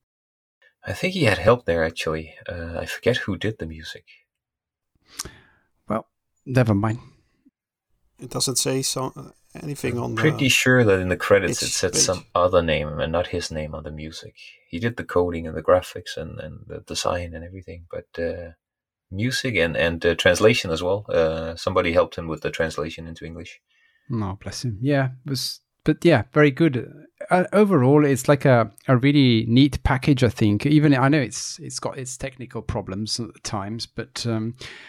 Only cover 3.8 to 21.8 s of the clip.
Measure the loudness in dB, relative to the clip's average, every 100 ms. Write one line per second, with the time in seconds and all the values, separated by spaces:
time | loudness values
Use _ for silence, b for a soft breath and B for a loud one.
3.8 | -16 -18 -20 -20 _ _ _ _ _ _
4.8 | _ _ B B B B B B B _
5.8 | -8 -8 -8 _ _ _ -4 0 2 2
6.8 | 0 -4 -10 _ _ _ _ _ _ _
7.8 | _ _ _ _ -12 -4 -2 -2 -2 -2
8.8 | -2 -4 -8 -10 -18 -20 _ -16 -12 -8
9.8 | -6 -4 -4 0 0 2 2 2 4 6
10.8 | 6 4 2 -2 4 4 4 -2 -4 -2
11.8 | -2 2 0 0 -2 0 4 4 2 0
12.8 | -2 -4 -2 -2 -2 -4 -6 -6 -8 -10
13.8 | -12 -12 -12 -14 -18 -20 -20 -20 _ -6
14.8 | -4 -4 -4 0 0 -2 -8 -6 2 2
15.8 | 2 -10 -12 -12 -10 -12 -14 -16 -16 -16
16.8 | -10 -6 -4 -4 -6 -12 -14 -16 -16 -18
17.8 | -14 -14 -12 -8 -6 -6 -12 -18 _ _
18.8 | _ _ _ -6 -4 -4 -2 0 0 0
19.8 | -2 0 0 2 2 4 4 4 0 -4
20.8 | -2 -4 -2 0 0 -2 -6 -8 -4 -2